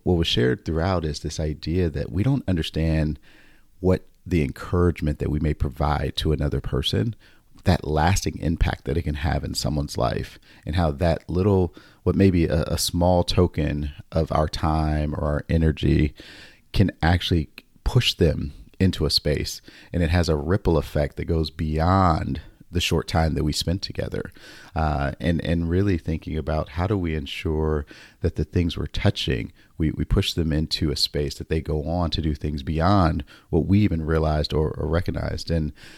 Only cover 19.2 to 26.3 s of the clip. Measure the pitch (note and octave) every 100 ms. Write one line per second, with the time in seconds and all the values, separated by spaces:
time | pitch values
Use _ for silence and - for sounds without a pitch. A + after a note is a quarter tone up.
19.2 | - D2 - - - - - E2+ E2 F2+
20.2 | E2 D2+ D2+ G2 - D#2+ - D2+ C#2+ -
21.2 | D#2 E2 D#2 - D#2 D2+ E2 F#2+ F#2 D#2+
22.2 | - C#2 - - - F2 - E2 - E2
23.2 | D#2+ D2 D2+ C#2+ - F2+ - - - -
24.2 | - - - - - - D#2 C#2+ C#2 -
25.2 | E2 E2 - E2+ E2 F2 G2+ F2 - D#2+
26.2 | -